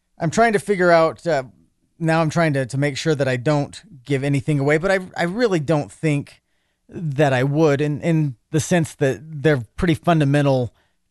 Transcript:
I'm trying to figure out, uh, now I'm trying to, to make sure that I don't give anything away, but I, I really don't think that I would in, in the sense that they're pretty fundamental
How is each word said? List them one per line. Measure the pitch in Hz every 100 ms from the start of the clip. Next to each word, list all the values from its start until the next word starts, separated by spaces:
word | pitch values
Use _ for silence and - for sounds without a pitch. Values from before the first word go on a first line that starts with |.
| _ -
I'm | 165
trying | - 233
to | 208
figure | - 196 180
out, | 170 160 113 170
uh, | 143 131 - _ _ _ -
now | 165 160
I'm | 160
trying | 170 160
to, | 139 131
to | 135
make | 143 131
sure | 165
that | 147 131
I | 127
don't | 117 147 139 - - 139
give | - 135
anything | 143 139 - 147
away, | 139 156
but | 190
I, | 190 185 -
I | 170
really | 202 240 180
don't | 135 156 101
think | - 156 143 139 - _ _ _ _ _
that | - 160 131 143
I | 127
would | 139 143 160 139
in, | 147 143
in | 170 160 147 123 _
the | 156
sense | - 180 156 -
that | 139 123
they're | 156 156 156 143 110 -
pretty | 180
fundamental | 156 - 160 139 143 143 131 120 _ _ _ _